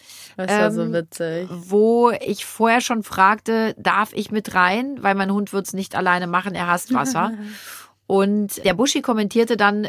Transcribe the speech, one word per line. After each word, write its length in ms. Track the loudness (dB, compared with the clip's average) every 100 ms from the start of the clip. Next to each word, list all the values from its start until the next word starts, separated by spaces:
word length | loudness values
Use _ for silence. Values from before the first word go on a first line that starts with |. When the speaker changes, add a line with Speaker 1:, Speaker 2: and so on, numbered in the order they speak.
| -20 -20 -16 -8
Speaker 1:
Das 140 | -2
war 200 | 2 2
so 100 | 0
Speaker 2:
ähm, 100 | -2
Speaker 1:
witzig. 560 | -4 -6 -6 -6 -6 -8
Speaker 2:
wo 640 | -12 0 4 4 6 4
ich 340 | 2 -4 -6 -8
vorher 360 | 0 2 4
schon 200 | 2 -4
fragte, 720 | -2 4 4 4 0 0 -2 -2
„Darf 340 | 0 0 0
ich 160 | -4 -6
mit 240 | -6 -2
rein?“ 480 | 0 2 0 -4 -2
Weil 140 | 0 0
mein 180 | 0
Hund 200 | 0 -2
wird's 200 | -4 -4
nicht 220 | -6 -6 -2
alleine 320 | 0 0 0
machen, 260 | -2 -2
er 140 | -4 -2
hasst 260 | -2 0
Wasser. 380 | -2 0 0 -2 -4
Speaker 1:
<laughs> 40 | -12 -16 -18 -20 -20 _ 0
Speaker 2:
Und 580 | 2 4 2 -2 -2 0
der 80 |
Buschi 280 | 2 2 0
kommentierte 540 | 0 0 0 2 2 2
dann, 320 | 2 2